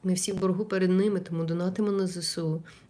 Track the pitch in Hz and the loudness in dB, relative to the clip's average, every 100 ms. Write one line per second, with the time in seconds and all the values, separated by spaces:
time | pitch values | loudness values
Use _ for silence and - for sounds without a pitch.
0 | 190 180 - 196 190 185 208 190 185 185 | 0 0 0 0 0 0 0 2 4 4
1 | 208 190 185 165 165 170 180 185 214 196 | 4 0 -2 -4 -2 0 -2 0 0 2
2 | 185 175 165 - 160 160 160 - - | 0 -2 -6 -4 -2 -4 -6 -20 -8